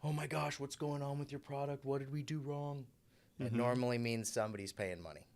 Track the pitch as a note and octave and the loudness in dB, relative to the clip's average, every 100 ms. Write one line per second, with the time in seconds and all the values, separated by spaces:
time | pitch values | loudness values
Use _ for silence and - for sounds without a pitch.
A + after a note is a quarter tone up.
0 | D3 D3+ D3+ D#3 D3 D3 C#3 - D3 D3 | 0 0 0 0 0 0 -4 -2 -2 0
1 | C#3 C#3+ C#3+ C#3+ - C#3 C#3+ C#3+ C3+ C#3 | 0 0 -2 -6 -6 -2 0 -2 0 0
2 | C3+ D3 C#3 D#3 C#3 C#3+ D3 C#3+ C3 - | 0 -4 -2 -2 -2 -2 -2 -4 -6 -14
3 | - - - - B2+ G#2+ A#2+ B2 B2 A#2+ | -20 -20 -20 -4 0 4 4 6 4 4
4 | A#2+ A#2 G#2+ - A2 G#2 G2 - G2+ F2+ | 2 2 0 0 0 0 -6 -2 -2 -2
5 | E2 D2 - | -8 -12 -16